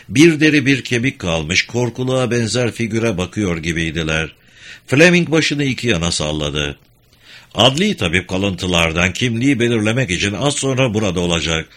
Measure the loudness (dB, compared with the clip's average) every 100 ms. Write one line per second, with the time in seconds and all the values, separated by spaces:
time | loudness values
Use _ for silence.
0 | -2 4 6 6 4 4 2 0 -2 -2
1 | -2 -4 -2 -2 0 -2 -2 -2 -2 -2
2 | -2 0 0 0 0 0 -2 -2 -2 0
3 | 0 -2 -4 -2 -2 0 -2 -2 -2 -2
4 | -2 -2 -4 -10 _ -20 -20 -20 0 6
5 | 6 6 2 0 0 0 -2 -2 -2 0
6 | -2 -2 -2 -2 -2 -2 -4 -6 _ _
7 | _ _ -20 -20 -8 2 2 2 -2 -2
8 | -2 -2 -2 -2 -2 -2 -2 0 0 0
9 | -2 -2 -4 0 0 2 0 0 0 0
10 | 0 0 -2 -2 -2 -2 -2 0 0 0
11 | 0 0 0 0 0 -4 -6